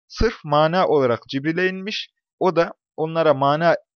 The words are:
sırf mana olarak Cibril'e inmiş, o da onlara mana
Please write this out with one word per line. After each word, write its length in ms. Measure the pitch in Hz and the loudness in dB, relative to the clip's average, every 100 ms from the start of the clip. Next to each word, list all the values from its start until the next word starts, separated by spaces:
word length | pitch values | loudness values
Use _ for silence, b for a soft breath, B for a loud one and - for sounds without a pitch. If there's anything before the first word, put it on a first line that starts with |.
| _ | _
sırf 280 | - 226 226 | -2 -2 -2
mana 440 | 151 147 156 180 180 | 0 2 2 2 2
olarak 320 | 147 131 113 - | 2 2 0 -4
Cibril'e 400 | 135 143 165 185 | -6 -4 -2 -2
inmiş, 400 | 190 190 214 - _ _ - | -4 -10 -10 -12 _ _ -4
o 160 | 175 165 | 0 0
da 180 | 170 - _ - | 0 -4 _ -8
onlara 360 | 160 160 160 | -4 0 2
mana 420 | 135 139 151 170 151 _ | 2 2 2 2 0 _